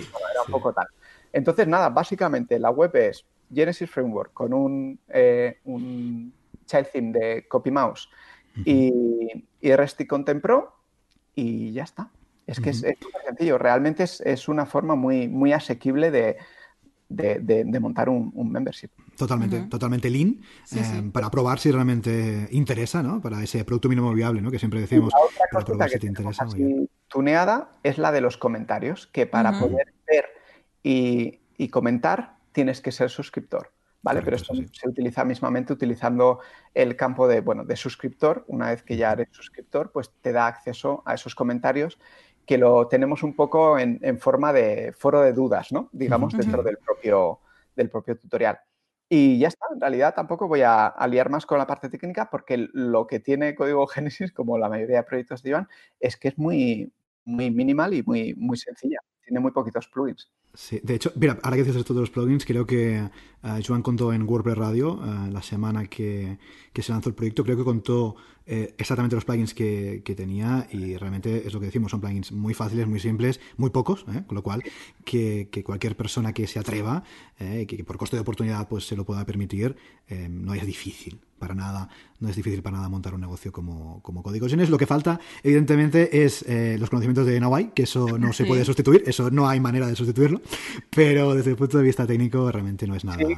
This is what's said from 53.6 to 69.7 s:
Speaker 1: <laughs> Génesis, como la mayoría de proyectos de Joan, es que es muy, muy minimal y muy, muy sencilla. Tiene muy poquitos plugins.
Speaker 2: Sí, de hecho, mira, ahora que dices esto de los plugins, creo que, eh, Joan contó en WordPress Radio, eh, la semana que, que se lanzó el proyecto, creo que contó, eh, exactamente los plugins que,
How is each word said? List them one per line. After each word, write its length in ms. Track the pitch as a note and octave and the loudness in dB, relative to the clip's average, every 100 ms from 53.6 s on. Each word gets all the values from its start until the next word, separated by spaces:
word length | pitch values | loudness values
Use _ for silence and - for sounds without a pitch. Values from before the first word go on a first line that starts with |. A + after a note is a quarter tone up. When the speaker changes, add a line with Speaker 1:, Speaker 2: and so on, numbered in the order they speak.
| C#3+ C#3+ C#3 | 0 2 0
Speaker 1:
<laughs> 0 | |
Génesis, 440 | - D3 - F#3 | -2 -6 -6 -10
como 260 | - A#2+ A2+ | -6 -2 0
la 120 | G#2+ | -2
mayoría 280 | A2 A2+ B2 | -2 0 0
de 60 | |
proyectos 400 | A#2 C3 B2 B2+ | 0 -6 -6 -10
de 80 | C3 | -4
Joan, 160 | D3+ G3 - _ - | -4 -4 -14 _ -6
es 160 | B2+ - | -6 -2
que 140 | C#3 | -6
es 80 | C#3+ | -2
muy, 560 | D#3 E3 B2 A2 G2 _ _ _ - | -2 2 0 -2 -6 _ _ _ -8
muy 260 | A#2+ B2+ | -4 -2
minimal 420 | A#2 C3 C#3+ F3 | 0 2 2 0
y 100 | E3+ | 0
muy, 300 | A2+ A#2 A2 - | -2 -2 -4 -6
muy 200 | A#2+ A#2+ | -4 -4
sencilla. 420 | - B2 - - - _ - | -8 -8 -6 -6 -10 _ -6
Tiene 160 | B2 | -2
muy 100 | C3 | -2
poquitos 380 | C3 A2+ A2+ - | -2 -4 -4 -6
plugins. 420 | C3 C3+ - - _ _ | -6 -6 -6 -16 _ _
Speaker 2:
Sí, 260 | - - A2 | -20 -10 -8
de 140 | A2 A#2+ | -4 -2
hecho, 160 | E3 - | -2 0
mira, 220 | D3 A#2+ | 0 0
ahora 140 | - B2+ | -2 0
que 60 | |
dices 120 | C3 B2 | 2 0
esto 180 | A#2 | -2
de 60 | B2 | -2
los 100 | A#2 | -2
plugins, 360 | - B2 C#3 - | 0 0 0 0
creo 200 | A#2+ A2+ | -2 0
que, 300 | B2 A#2 A2 | 0 0 0
eh, 140 | G#2 - - _ A#2 A2 G#2+ | -4 -10 -20 _ -8 -6 -2
Joan 140 | B2 | -2
contó 300 | A#2 B2 A#2+ | 0 0 0
en 100 | A2+ G#2+ | 0 0
WordPress 300 | A#2 A2 A2 | 0 0 0
Radio, 420 | A2 A2+ D3+ F3+ | 0 0 0 -2
eh, 260 | - G#2 G2 | -6 -6 -6
la 120 | G2 | -8
semana 420 | - G#2 A2 A2 G2+ | -6 -4 -2 -4 -6
que, 520 | - G#2 G2+ F#2+ G2 - - - | -6 -6 -4 -8 -10 -16 -20 -14
que 80 | - | -10
se 120 | A2+ | -4
lanzó 160 | A2+ A#2+ | -4 -4
el 60 | G#2+ | -4
proyecto, 280 | A2+ A2 | -4 -2
creo 140 | G#2 B2 | -2 0
que 60 | B2+ | 0
contó, 500 | A2+ G#2 A#2+ A2+ G2+ - _ - | -2 0 -2 -2 -6 -18 _ -8
eh, 260 | A2+ G#2+ - | -6 -6 -8
exactamente 380 | G#2+ B2 A#2+ A#2 | -4 -2 0 -2
los 100 | - | -2
plugins 280 | A#2+ A2 | -2 -2
que, 480 | - A2 | -2 -4